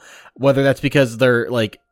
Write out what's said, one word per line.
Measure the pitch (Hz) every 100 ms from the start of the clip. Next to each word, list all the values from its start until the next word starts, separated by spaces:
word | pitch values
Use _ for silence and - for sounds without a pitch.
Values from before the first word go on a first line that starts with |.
| - - - -
Whether | 135 135
that's | 135 127
because | 139 147 127 113
they're, | 127 120 113
like, | 120 107 - _